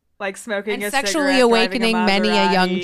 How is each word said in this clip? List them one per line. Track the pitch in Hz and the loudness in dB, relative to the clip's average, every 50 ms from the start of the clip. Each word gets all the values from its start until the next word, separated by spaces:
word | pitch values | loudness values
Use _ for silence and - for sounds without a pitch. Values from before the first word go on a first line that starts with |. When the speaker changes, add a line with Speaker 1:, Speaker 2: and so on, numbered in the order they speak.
| _ _ _ - | _ _ _ -10
Speaker 1:
like, | 202 196 196 | -8 -8 -8
smoking | - - 233 208 202 202 214 208 | -10 -8 -8 -6 -6 -4 -4 -4
Speaker 2:
And | 196 | -4
Speaker 1:
a | 208 208 | -4 -4
Speaker 2:
sexually | 269 269 240 202 240 311 285 277 277 | -2 -2 -2 -2 -2 0 0 2 2
Speaker 1:
cigarette, | 262 | 4
driving | |
a | 247 | 4
Speaker 2:
awakening | 233 226 226 226 - - 240 226 226 220 180 180 | 4 4 2 2 0 -2 -2 0 0 0 0 2
many | 190 196 202 214 214 | 2 2 2 2 2
a | |
Speaker 1:
Maserati, | 208 202 196 190 | 2 2 2 2
Speaker 2:
young | 190 185 185 185 | 2 2 2 0
Speaker 1:
being | 185 180 | 0 -2